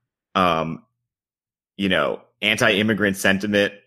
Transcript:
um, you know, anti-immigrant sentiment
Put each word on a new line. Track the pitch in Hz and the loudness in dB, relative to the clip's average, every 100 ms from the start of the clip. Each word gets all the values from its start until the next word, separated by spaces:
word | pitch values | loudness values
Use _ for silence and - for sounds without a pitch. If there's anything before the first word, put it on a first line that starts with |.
| _ _ _ | _ _ _
um, | 98 90 80 80 - _ _ _ _ _ _ _ _ _ - | 0 0 0 -4 -8 _ _ _ _ _ _ _ _ _ -6
you | 98 | -2
know, | 87 67 50 - _ | 0 0 -4 -12 _
anti-immigrant | 104 110 117 98 107 101 104 95 | -2 0 2 2 0 0 0 0
sentiment | 98 95 104 101 101 - | 0 0 0 0 0 -2